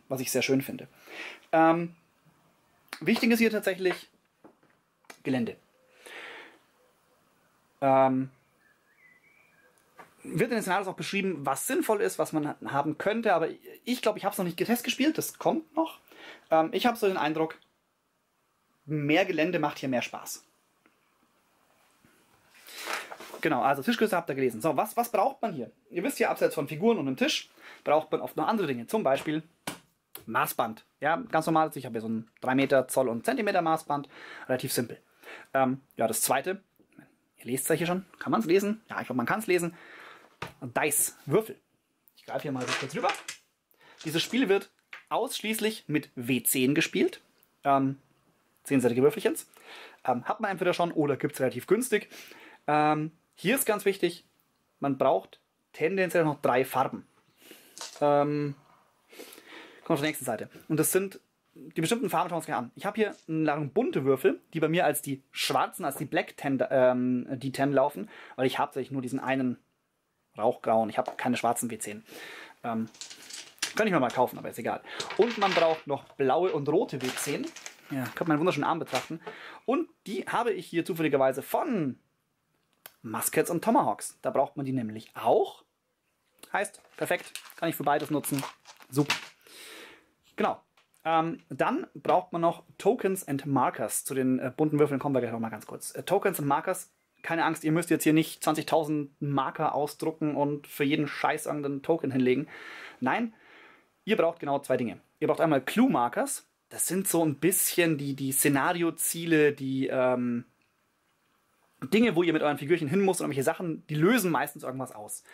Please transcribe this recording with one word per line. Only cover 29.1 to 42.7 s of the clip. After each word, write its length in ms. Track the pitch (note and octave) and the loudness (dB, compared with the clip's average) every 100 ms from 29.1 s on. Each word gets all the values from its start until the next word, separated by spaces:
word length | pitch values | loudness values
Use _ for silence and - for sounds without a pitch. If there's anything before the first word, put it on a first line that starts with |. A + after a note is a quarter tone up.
| C3+ D#3+ D#3 - _ - - _ _ _ - - | 0 0 -6 -6 _ -14 -14 _ _ _ -18 -4
Maßband. 580 | B2 D3 - A#2 A2 _ _ | -2 0 -2 -4 -6 _ _
Ja, 160 | C#3+ E3 | 0 0
ganz 300 | - D#3+ E3 | 0 0 2
normal, 240 | D#3+ D#3+ | 2 2
ich 120 | C#3+ B2+ | -2 -8
hab 60 | |
hier 100 | A2+ | -6
so 60 | A2 | -4
ein 180 | A2+ - _ | -6 -8 _
drei 120 | B2 | 0
Meter 340 | C3 C3+ C3+ C3 | 2 4 4 4
Zoll 200 | - B2+ | 2 0
und 160 | A#2 | 0
Zentimeter 380 | - B3+ G#3 F#3+ | -2 0 0 2
Maßband. 480 | E3 D#3+ - C#3+ - - - - - | 2 0 0 -6 -6 -16 -18 -10 -4
Relativ 280 | C3 B2+ | -2 0
simpel. 260 | - A#2 - _ _ - - - | -2 -2 -8 _ _ -20 -18 -2
Ähm, 260 | C3+ C3 C3+ - - | 2 2 0 -6 -2
ja, 100 | A2+ | 0
das 140 | - | 2
zweite, 400 | - C3 F3 G3 _ _ _ - - _ _ _ | 2 0 0 -6 _ _ _ -20 -20 _ _ _
ihr 80 | - | -6
lest's 220 | C3 - | -4 0
ja 40 | |
hier 120 | D#3 E3+ | 0 0
schon, 180 | F#3 - - | -4 -6 -10
kann 140 | B2 | -2
man's 120 | B2+ | 0
lesen? 380 | D3+ G3 G#3 A3 - | 2 2 2 -4 -8
Ja, 100 | G2+ | -8
ich 60 | - | -4
glaub, 100 | B2 | -2
man 80 | |
kann's 220 | A#2+ G3+ A3 | 0 0 0
lesen. 280 | F3+ E3+ - - - - - - _ - - | 0 0 -6 -18 -20 -20 -20 -20 _ -16 -12
Dice, 540 | B2+ C3+ D3 - - - C#3 | -6 -2 0 0 -2 -6 0
Würfel. 320 | G3 A3 - _ _ _ _ _ _ | 0 0 -8 _ _ _ _ _ _
Ich 100 | - | -8
greife 160 | C3+ | -6
hier 100 | D3+ | -4
mal 140 | C3 | -6
so 60 | B2 | -4